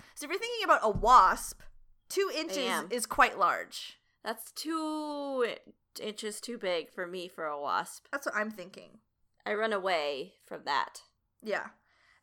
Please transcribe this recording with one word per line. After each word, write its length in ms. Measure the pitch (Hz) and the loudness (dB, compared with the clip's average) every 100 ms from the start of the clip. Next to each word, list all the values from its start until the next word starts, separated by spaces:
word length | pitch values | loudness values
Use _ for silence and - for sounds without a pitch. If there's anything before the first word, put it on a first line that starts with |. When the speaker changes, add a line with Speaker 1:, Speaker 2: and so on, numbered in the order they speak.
| - - | -16 -14
Speaker 1:
So 100 | 294 | -8
if 60 | |
you're 80 | 381 | -6
thinking 240 | 466 466 | -4 -2
about 160 | 370 294 | 4 4
a 60 | 214 | 4
wasp, 720 | - 220 247 185 - - - - - - _ _ | 2 8 10 10 6 -4 -12 -18 -20 -20 _ _
two 200 | 381 392 294 | -2 -2 -2
inches 200 | 330 285 | -4 -2
Speaker 2:
Damn. 340 | 247 165 180 | 0 -2 -2
Speaker 1:
is 140 | 240 220 | -4 0
quite 320 | - 247 180 | 4 4 6
large. 580 | 170 101 87 - - - _ _ | 2 2 -4 -12 -14 -16 _ _
Speaker 2:
That's 280 | 208 226 - | -8 -8 -10
two 920 | - 302 320 311 311 302 294 277 262 226 | -10 -6 -4 -2 -4 -6 -6 -4 0 0
i-, 540 | - - _ _ - | -2 -14 _ _ -12
inches 380 | 214 214 214 208 | -10 -8 -10 -10
too 160 | - 240 | -10 -6
big 320 | 190 170 147 | -2 -2 -4
for 140 | - 175 | -8 -8
me 200 | 185 180 | -8 -10
for 160 | - 156 | -8 -6
a 140 | 147 | -4
wasp. 460 | 139 92 180 - - | -2 -2 -2 -10 -10
Speaker 1:
That's 140 | 277 294 | -8 -4
what 100 | 208 | -4
I'm 160 | 220 | -4
thinking. 480 | 214 175 - - - _ _ _ _ 202 | -8 -16 -16 -20 -20 _ _ _ _ -4
Speaker 2:
I 80 | |
run 200 | 208 220 | -2 0
away 600 | 202 190 170 147 135 185 _ - | 0 2 2 0 -4 -8 _ -16
from 180 | 160 139 | -10 -2
that. 360 | 139 - - - _ _ _ | 0 0 -6 -20 _ _ _
Speaker 1:
Yeah. 260 | 214 175 - - _ _ _ _ | -6 -6 -6 -16 _ _ _ _